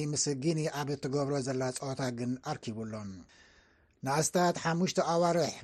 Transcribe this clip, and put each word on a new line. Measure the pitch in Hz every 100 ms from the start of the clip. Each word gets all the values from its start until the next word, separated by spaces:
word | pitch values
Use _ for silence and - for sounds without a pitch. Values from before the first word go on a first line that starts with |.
| 151
ምስ | 147 - 139
ጊኒ | 139 156 156
ኣብ | 143 143
እትገብሮ | 139 143 139 139 143
ዘላ | 135 127 131
ጸወታ | 127 139 135 135
ግን | 117 123 127
ኣርኪቡሎ። | - 147 - 107 110 107 104 92 85 - - - _ _ _ _
ንኣስታት | 131 143 156 180 175 170
ሓሙሽተ | 165 170 185 -
ኣዋርሕ | 151 170 175 170 139 -